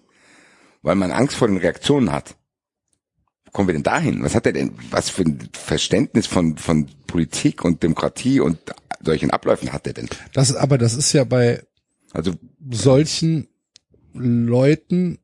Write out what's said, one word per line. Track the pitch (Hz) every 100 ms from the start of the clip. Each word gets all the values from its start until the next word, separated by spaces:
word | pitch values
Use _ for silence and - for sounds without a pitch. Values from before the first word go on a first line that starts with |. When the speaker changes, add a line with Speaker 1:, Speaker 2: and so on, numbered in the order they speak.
| _ _ _ _ _ _ _ _
Speaker 1:
weil | 71
man | 95 90
Angst | 76 139 -
vor | 120
den | 95
Reaktionen | 85 - - 143 110
hat. | 71 - - _ _ _ _ _ _ _ _ _ _
Wo | _
kommen | - 98
wir |
denn | 78
dahin? | 71 123 156 71
Was | 62
hat | - 127
er |
denn, | 82 67 55 -
was | - -
für | -
ein | 82 69 55
Verständnis | - - 78 - 95 139 117 101
von, | 95 82 76
von | - 80 71 - -
Politik | 87 80 - 147 -
und | 87 82
Demokratie | 87 80 73 - 120 135
und | 76 82 - - _ -
solchen | - 76 69
Abläufen | - - - 64
hat | 69 67
er |
denn? | 62 60 - -
Speaker 2:
Das, | - 131
aber | 139 139 139
das | 117
ist | 117 147
ja | 151
bei | 120 127 120 69 - _ _ _ _
Speaker 1:
Also | - 82 87 - _ 139
Speaker 2:
solchen | 117 95 131 156 - 165 160 - _ _ _ _ _ _
Leuten, | - 127 120 117 120 135 156 _ 175 180 -